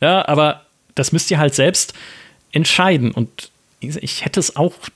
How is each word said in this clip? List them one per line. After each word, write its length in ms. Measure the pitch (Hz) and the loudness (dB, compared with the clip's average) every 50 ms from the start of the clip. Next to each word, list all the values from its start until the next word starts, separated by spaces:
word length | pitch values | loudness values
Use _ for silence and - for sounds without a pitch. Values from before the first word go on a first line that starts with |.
ja, 260 | 139 160 185 190 - | 2 2 2 2 2
aber 380 | - 151 147 151 151 151 - _ _ _ _ _ _ - | 2 2 2 2 2 0 -4 _ _ _ _ _ _ -4
das 160 | - 131 - | -4 -2 0
müsst 180 | 160 165 - - | 0 -2 0 0
ihr 80 | 170 | 0
halt 160 | 151 156 143 - | 2 2 2 2
selbst 400 | - 135 156 - - - - - - - - - - - - _ _ _ _ | 2 2 2 2 0 -4 -6 -8 -18 -20 -20 -20 -20 -20 -20 _ _ _ _
entscheiden. 600 | - 147 165 - - - 180 190 180 143 120 113 | -2 0 0 2 2 2 2 2 2 2 0 0
Und 400 | - - 117 - _ - - - _ _ _ _ _ - | 0 -2 -4 -4 _ -16 -20 -20 _ _ _ _ _ -14
wie 60 | - | -12
gesagt, 180 | - 151 - - | -10 -10 -10 -8
ich 220 | 135 - - - | -8 -8 -6 -6
hätte 140 | 143 - 202 | -4 -2 -2
es 160 | - - - | -2 -2 0
auch 180 | 143 156 175 - - - - - | 0 -2 -2 -2 -6 -18 -14 -6